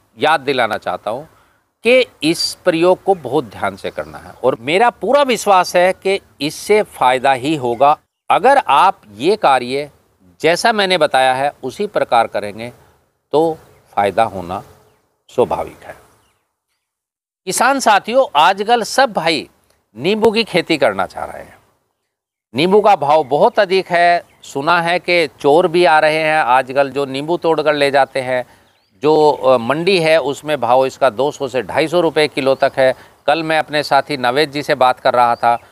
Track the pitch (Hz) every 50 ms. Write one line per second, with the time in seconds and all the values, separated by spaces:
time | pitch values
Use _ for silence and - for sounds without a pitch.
0 | _ _ _ 117 117 151 160 156 131 131 139 127 120 107 101 98 - 95 90 92
1 | - 107 110 131 156 - _ _ _ _ _ _ _ _ _ _ - 226 247 262
2 | 240 - _ - - 156 170 - - - - _ - 180 165 165 170 180 185 -
3 | - - 196 175 139 120 127 156 131 104 92 95 107 98 95 98 - 92 - -
4 | 76 76 76 73 78 90 85 - - 127 135 113 113 135 160 196 233 240 226 -
5 | - 196 254 285 294 254 240 175 - 208 196 185 175 - - 180 175 185 185 _
6 | - 190 196 190 _ _ _ - 139 156 - - - - 202 214 196 - - -
7 | 135 127 131 131 120 139 135 120 123 147 165 147 123 120 120 110 135 143 151 -
8 | _ _ _ _ _ - 131 151 180 247 277 - - - 131 147 170 190 190 _
9 | _ 107 101 104 127 175 214 214 - 151 135 127 123 123 131 139 147 143 _ _
10 | _ _ _ _ _ _ _ - - 156 175 175 - 233 226 208 196 185 185 175
11 | 151 139 - 135 131 131 127 131 135 147 - - - 131 - - 208 202 - 160
12 | 139 - 127 120 113 107 - 107 98 104 95 107 113 120 120 _ _ _ _ _
13 | _ _ _ _ _ - - 147 160 165 156 156 - _ _ _ _ _ - -
14 | 101 101 90 98 113 107 87 95 87 85 92 101 - - - _ _ _ _ _
15 | _ _ _ _ _ _ - - 120 90 - - 80 78 - - - - - _
16 | _ _ _ _ _ _ _ _ _ _ _ _ _ _ _ _ _ _ _ _
17 | _ _ _ _ _ _ _ _ - 185 175 - 226 254 277 269 - 240 208 190
18 | - - 233 262 262 - - 143 156 180 196 196 208 202 240 240 202 - - -
19 | 269 254 190 202 156 165 165 127 92 - _ _ _ _ _ _ _ _ - 107
20 | 131 180 214 220 208 233 196 233 220 - - 180 151 - 165 135 139 117 98 98
21 | 92 85 - - 78 76 - - - - - _ _ _ _ _ _ _ _ _
22 | _ _ _ _ _ _ _ _ _ _ - 123 160 185 190 214 196 220 202 160
23 | 143 139 151 160 151 120 139 147 190 240 - - 208 170 190 190 170 - 180 170
24 | 175 175 175 170 - _ _ _ - - - 139 139 160 175 175 165 170 175 175
25 | - - 175 175 165 143 _ - - 143 143 165 180 175 156 175 175 170 156 156
26 | 156 151 156 160 160 156 156 156 147 117 123 131 135 123 131 139 143 135 127 139
27 | 143 131 135 135 143 156 175 170 - 165 160 151 147 151 151 147 143 139 135 139
28 | 135 131 - 135 127 127 127 127 123 _ _ _ _ _ _ _ _ _ _ 92
29 | - 147 156 156 151 151 139 - - 131 131 123 113 117 139 156 170 185 202 175
30 | 160 160 160 160 131 139 135 - 147 147 151 139 117 113 127 131 131 135 - -
31 | 143 131 107 104 131 147 - - 147 127 117 127 107 87 - 135 160 151 156 180
32 | 170 160 135 156 151 139 - 147 135 131 135 - 139 135 - - 131 131 123 -
33 | - - _ _ - - 147 165 160 160 160 156 151 - 147 151 139 - 147 139
34 | 135 - 147 131 123 120 123 143 160 143 135 147 139 - 151 127 127 127 127 -
35 | - 135 127 123 123 120 120 - - 117 117 117 - -